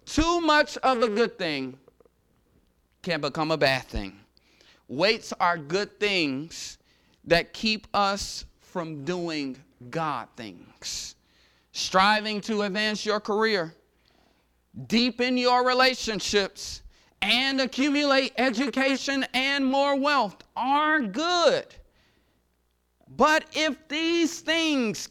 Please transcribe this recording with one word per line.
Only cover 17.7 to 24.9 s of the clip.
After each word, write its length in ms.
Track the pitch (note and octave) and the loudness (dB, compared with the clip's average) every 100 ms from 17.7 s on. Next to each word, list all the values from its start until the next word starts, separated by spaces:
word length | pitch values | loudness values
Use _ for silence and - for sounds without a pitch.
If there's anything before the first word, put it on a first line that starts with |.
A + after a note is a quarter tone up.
| - D4 C#4+ C#4+ C4+ C4+ - | 0 0 2 2 2 2 0
education 880 | B3+ G#3+ C#4 C4 C4+ C4 - C#4 C4 | 0 0 -2 0 0 0 -2 -2 -2
and 320 | B3 C4+ C#4 C4 | 0 0 0 2
more 300 | C4+ C#4 C#4 | 2 2 2
wealth 400 | C#4 C#4+ G#3 - - - | 2 2 0 -6 -12 -4
are 440 | B3 C#4+ D4+ D#4 | 0 2 2 2
good. 680 | A3+ G3+ E4+ F4+ D#4 E3 - - - _ _ _ _ _ _ _ _ _ _ _ - | 0 -2 0 4 4 2 -2 -14 -20 _ _ _ _ _ _ _ _ _ _ _ -12
But 300 | C3+ C#4+ D#4 D#4 | 2 4 4 0
if 240 | - D#4 C4+ - | -2 -2 -2 -6
these 520 | D#4 E4 E4+ E4 - | -4 0 0 0 -2
things 640 | - E4 D#4+ C#4+ A3+ | -2 0 0 0 -2